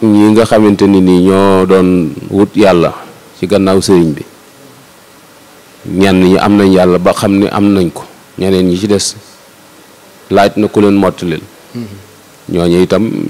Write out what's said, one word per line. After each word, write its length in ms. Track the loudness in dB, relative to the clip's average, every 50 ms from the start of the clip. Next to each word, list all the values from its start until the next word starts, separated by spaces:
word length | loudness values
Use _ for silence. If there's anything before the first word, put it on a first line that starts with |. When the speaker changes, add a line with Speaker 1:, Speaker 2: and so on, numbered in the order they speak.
Speaker 1:
ñi 300 | 0 0 2 4 4 4 4
nga 120 | 2 2
xamante 420 | 2 2 2 2 2 2 2 2
ni 140 | 2 2 2
nii 200 | 2 2 2 2 2 2
ñoo 360 | 2 2 2 2 2 2 2
doon 440 | 2 2 2 2 0 0 -2 -2 -4 -8 -12 -10 -4
wut 200 | -2 -2 -2 0 0
Yàlla 380 | 0 2 2 2 2 0 -2 -4 -10 -16 -20 -20 -20 -20 -20 -12 -10
ci 60 | -4
gannaaw 320 | -2 -2 0 0 0 0 0
sëriñ 320 | 0 2 2 2 2 0 -4
bi. 100 | -8 -12 -16 -20 -20 -20 -20 -20 -20 -20 -20 -20 -20 -20 -20 -20 -20 -20 -20 -20 -20 -20 -20 -20 -20 -20 -20 -20 -20 -20 -20 -20 -18 -14 -6
Ñenn 320 | -2 0 0 2 2 2 2
ñi 140 | 2 2
am 200 | 2 2 2 2
nañ 140 | 2 2 2 2
Yàlla 240 | 2 2 2 0 0
ba 140 | 0 -2 -2
xam 260 | 0 -2 -2 0 0
ne 80 | 0 -2
am 240 | -2 -2 0 0 0
nañ 160 | 0 -2 -4
ko. 120 | -6 -12 -18 -20 -20 -20 -20 -18 -10
Ñeneen 300 | -6 -4 -2 0 0 0 -2
ñi 80 | -2
ci 100 | -2 -2
des 280 | -2 -2 -2 -4 -6 -10 -14 -20 -20 -20 -20 -20 -20 _ _ -20 -20 -20 -20 -20 -20 -20 -20 -20 -20 -20 -20 -8 -2
laaj 240 | 0 0 2 0 0
na 100 | -2 -4
ku 120 | -2 0 0
leen 140 | 2 2 2
mottalil. 440 | 0 0 -2 -4 -4 -6 -8 -8 -8 -10 -16 -20 -20 -20 -18 -16
Speaker 2:
Mhm. 100 | -16 -16 -16 -18 -20 -20 -20 -20 -20 -20 -20 -20 -20 -12 -6
Speaker 1:
Ñooñu 320 | -4 -2 0 0 0 0
itam 220 | 0 0 0 -2 -2 -4 -4 -6 -8